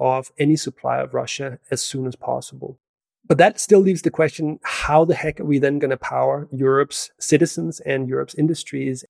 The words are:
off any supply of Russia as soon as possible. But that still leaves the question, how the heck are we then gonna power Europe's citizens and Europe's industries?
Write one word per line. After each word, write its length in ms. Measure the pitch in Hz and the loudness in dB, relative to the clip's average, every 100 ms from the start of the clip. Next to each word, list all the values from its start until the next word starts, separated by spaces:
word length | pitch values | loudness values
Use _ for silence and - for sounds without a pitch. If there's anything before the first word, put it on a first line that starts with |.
off 320 | 131 131 131 - | 0 0 -4 -2
any 180 | 147 156 | 2 2
supply 420 | - - 131 127 | -2 -6 -4 -4
of 160 | 135 | -4
Russia 440 | 127 123 - 139 123 - | -4 -6 -6 -8 -10 -8
as 120 | 131 | -6
soon 240 | - 139 131 | -6 -6 -6
as 100 | 123 | -8
possible. 640 | - 127 - 131 135 139 _ _ _ _ - | -6 -6 -8 -14 -16 -16 _ _ _ _ 0
But 120 | 151 | 6
that 220 | 185 - | 4 4
still 180 | - 202 | 4 6
leaves 240 | 190 175 | 6 2
the 80 | 160 | -2
question, 480 | - 156 - 156 156 | 0 -2 0 -6 -6
how 400 | - - - 151 | -8 -6 2 4
the 100 | 165 | 4
heck 240 | - 156 - | 2 -2 -4
are 60 | |
we 160 | 151 143 | 0 2
then 180 | 139 143 | 2 2
gonna 180 | 143 131 | 0 -2
power 520 | - 131 131 139 151 | -4 -2 0 -2 -6
Europe's 640 | 131 135 135 139 - - - | -2 2 2 0 -4 -10 -8
citizens 580 | - 156 165 - 165 156 | 2 4 4 -2 -6 -6
and 280 | 147 135 131 | -4 -4 -2
Europe's 260 | 131 135 | -4 -4
industries? 720 | - 156 160 - 139 135 131 - | 0 0 0 -6 -6 -4 -6 -6